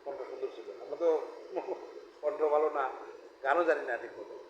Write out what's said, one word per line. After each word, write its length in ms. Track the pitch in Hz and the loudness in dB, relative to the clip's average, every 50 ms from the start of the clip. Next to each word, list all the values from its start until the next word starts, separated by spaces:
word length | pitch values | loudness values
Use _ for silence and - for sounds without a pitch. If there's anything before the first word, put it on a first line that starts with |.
| - | -8
কণ্ঠ 140 | 143 135 131 | -8 -6 -6
সুন্দর 260 | 127 120 127 - 135 127 - | -8 -8 -6 -6 -6 -6 -6
ছিল। 140 | - 110 - - - | -10 -12 -12 -12 -12
আমরা 140 | - - 147 | -8 -10 -4
তো 300 | 143 170 165 156 151 - - - - - - - 175 - - 180 - - - - - - - - - | 2 4 4 4 4 0 -4 -10 -14 -14 -6 -6 -6 -4 -4 -6 -8 -8 -14 -14 -16 -16 -18 -14 -2
কণ্ঠ 200 | - 151 143 147 | -2 -2 2 4
ভালো 280 | 156 151 147 151 156 151 | 4 6 6 6 4 4
না, 200 | 147 143 135 127 - - - - - - - - - - | 4 2 0 0 -2 -6 -10 -12 -14 -16 -18 -18 -14 -2
গানও 220 | - 135 143 170 175 | 2 4 6 6 8
জানি 220 | 160 151 143 131 | 6 4 4 2
না 100 | 127 120 | -2 -2
ঠিক 140 | 113 - - - - | -2 -4 -8 -10 -12
মতো 160 | - - - - - | -12 -12 -12 -14 -14